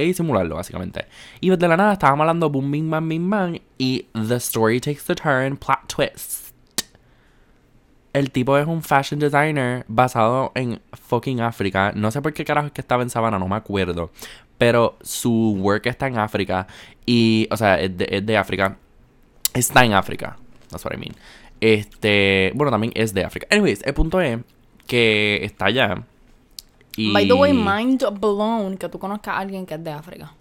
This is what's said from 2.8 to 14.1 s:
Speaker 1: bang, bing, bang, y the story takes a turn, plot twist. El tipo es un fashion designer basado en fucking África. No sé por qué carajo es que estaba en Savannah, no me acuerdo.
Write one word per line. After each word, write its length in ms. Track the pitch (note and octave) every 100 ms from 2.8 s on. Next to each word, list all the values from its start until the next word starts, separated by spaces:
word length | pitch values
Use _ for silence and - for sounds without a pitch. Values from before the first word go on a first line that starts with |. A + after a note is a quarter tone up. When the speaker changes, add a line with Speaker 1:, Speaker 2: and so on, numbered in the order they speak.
| D#3+
Speaker 1:
bang, 180 | D#3+ D#3+
bing, 200 | D#3+ F3+
bang, 300 | G#3+ F3+ E3 _ -
y 280 | B2+ C3 -
the 220 | A2+ A2 A#2+
story 440 | - A#2 A2 B2
takes 320 | D3 C#3+ -
a 40 | F3
turn, 420 | D#3 C3 C3+ C#3
plot 300 | - C3+ -
twist. 580 | - C#3 - - - - - _ - - _ _ _ _ _ _ _ _ _ _ _ _
El 180 | C#3 C#3
tipo 260 | B2+ B2 C#3
es 100 | D3+
un 140 | E3
fashion 360 | - C#3 C#3 D3
designer 640 | D3 C#3+ D#3 D3 B2 B2 -
basado 640 | A2+ B2+ A#2+ A2+ C3 B2+ -
en 260 | B2 - _
fucking 460 | - - A#2+ C3+ B2
África. 540 | A#2 - G2 F#2+ G2 F2+
No 160 | G#2+
sé 100 | C#3
por 120 | D3
qué 100 | D3+
carajo 240 | D3+ D3 D3
es 60 |
que 80 | -
estaba 220 | - B2
en 60 | B2
Savannah, 300 | A#2+ A2+ G2+
no 80 | F#2
me 80 | G#2
acuerdo. 560 | - G2+ F2 F2 E2